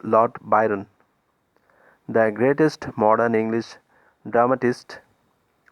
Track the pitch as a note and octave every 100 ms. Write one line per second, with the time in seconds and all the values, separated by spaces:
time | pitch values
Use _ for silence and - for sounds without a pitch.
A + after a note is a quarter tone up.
0 | G#2+ A2 A#2 - G#2+ G#2+ A2 G2+ - _
1 | _ _ _ _ _ _ _ _ _ _
2 | - A2+ A2 G#2 C3 C#3+ D#3 - - -
3 | G#2+ A2+ A#2 A2 A2 A#2 - - _ _
4 | _ _ A#2 A#2 B2 C3 B2 A#2+ - -
5 | _ _ _ _ _ _ _